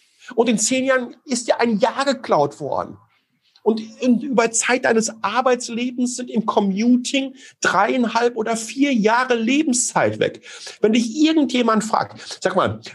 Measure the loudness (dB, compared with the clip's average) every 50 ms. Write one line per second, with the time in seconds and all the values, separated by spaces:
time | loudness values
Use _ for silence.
0 | _ _ _ _ -20 -2 -2 0 2 2 0 0 0 0 0 0 2 2 0 0
1 | -2 -6 -12 _ _ -8 -6 -2 -2 -2 0 2 2 0 2 2 2 0 0 0
2 | -2 -2 -2 -2 0 0 2 2 2 0 -2 -8 -8 -6 -4 -6 -6 -8 -12 -18
3 | _ _ _ _ _ _ _ _ _ _ _ _ -2 -2 -2 -2 -6 -12 -8 -2
4 | 0 2 2 2 0 -2 -2 0 0 0 -2 -2 -2 0 0 0 0 2 2 0
5 | 0 -2 -6 -6 -6 -4 -2 0 0 0 0 0 -4 -6 -6 -6 -6 -4 -4 -4
6 | -4 -4 -4 -8 -10 -6 -4 -4 -2 0 0 0 0 0 0 0 2 2 2 2
7 | 2 -2 -2 -2 -2 -4 -8 -16 -20 -20 -10 _ -2 0 2 2 2 2 0 0
8 | -2 0 0 0 0 0 0 -2 -2 -2 -4 -4 -6 -6 -2 0 0 2 2 2
9 | 2 2 2 2 2 0 0 0 0 2 4 4 4 4 4 2 -2 0 0 2
10 | 2 2 2 0 -2 -2 -2 -6 -16 -20 -18 -16 -16 -16 -2 0 2 4 4 2
11 | 2 0 2 2 2 4 4 2 2 2 2 2 2 2 2 2 0 0 0 -2
12 | -2 -4 -8 -16 -16 -16 -8 -4 -4 -2 0 0 0 0 -2 -6 -12 -14